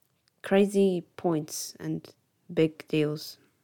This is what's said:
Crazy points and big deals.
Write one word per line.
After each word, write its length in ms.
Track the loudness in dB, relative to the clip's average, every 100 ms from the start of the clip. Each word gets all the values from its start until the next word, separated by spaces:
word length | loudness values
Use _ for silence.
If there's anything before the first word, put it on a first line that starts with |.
| _ _ _ _
Crazy 640 | 0 4 4 4 2 2 -6 -6
points 580 | -2 -2 -4 -10 -12 -10
and 280 | -8 -8 -10 -20 _ _ -8
big 360 | 0 0 0 -4
deals. 500 | 0 0 -2 -10 -18 _ _